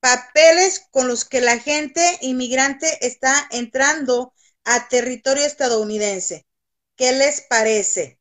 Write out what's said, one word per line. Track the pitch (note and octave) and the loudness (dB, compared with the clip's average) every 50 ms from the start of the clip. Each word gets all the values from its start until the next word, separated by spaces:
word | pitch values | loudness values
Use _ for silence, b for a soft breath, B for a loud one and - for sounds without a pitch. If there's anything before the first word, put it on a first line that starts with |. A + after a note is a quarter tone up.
Papeles | - B3+ B3 B3 - - - D4+ D#4+ D#4+ E4 F4 F#4 F#4+ F#4 - _ _ | 4 2 2 2 -2 -2 4 6 8 8 8 6 4 2 0 -4 _ _
con | _ C4+ B3+ | _ -2 0
los | B3+ B3 A#3 - | 0 -2 -4 -6
que | - - B3+ B3 | -4 -2 0 2
la | A#3+ A#3+ A#3 | 2 0 0
gente | A#3 C#4 D4 D4+ D4+ C#4 C#4+ E4+ E4+ F4 F4+ - - | -2 -4 -4 -4 -4 -6 -2 0 0 0 0 -2 -6
inmigrante | C4 B3+ B3+ B3+ A#3 B3 C4 C4+ C#4 C#4 C#4 - D#4+ D#4 - - | -6 -4 -4 -4 -2 0 0 0 0 -2 -4 -6 -6 -6 -4 -6
está | B3 A#3+ _ - C4 C4+ C#4+ C#4+ - | -6 -6 _ -2 0 0 0 -2 -4
entrando | - A#3+ A#3+ A#3 _ C4 C4+ C#4+ D#4 D#4+ C#4+ A#3+ B3 A#3+ B3+ B3 _ _ _ _ _ _ _ | -8 -10 -10 -6 _ -2 0 0 0 -2 -2 -2 -2 -2 -2 -8 _ _ _ _ _ _ _
a | - A#3+ B3 A#3+ - | -2 -2 -2 -2 0
territorio | - B3 A#3+ B3+ B3+ A#3 _ C4 C4+ C#4+ C#4+ | -2 -2 -2 -2 -8 -6 _ -2 0 0 0
estadounidense. | D4 C#4+ _ C#4+ B3 A#3 A3 G#3+ G#3 G#3+ G#3+ G#3 G#3 G3 F#3 F3+ - F3 D#3 _ _ _ _ _ _ _ _ _ _ _ | -4 -2 _ -2 -2 0 -2 -2 -2 -4 -4 -4 -4 -4 -4 -6 -8 -10 -12 _ _ _ _ _ _ _ _ _ _ _
¿Qué | _ B3+ B3+ C4 | _ -2 0 2
les | C4+ C4+ C#4+ C#4 C#4 - | 2 2 0 0 -4 -6
parece? | _ B3 A3+ A3 A3 A3 G#3+ G3 - - F#3 D#3+ C3 _ _ | _ -2 0 2 2 0 0 0 -2 -4 -4 -6 -8 _ _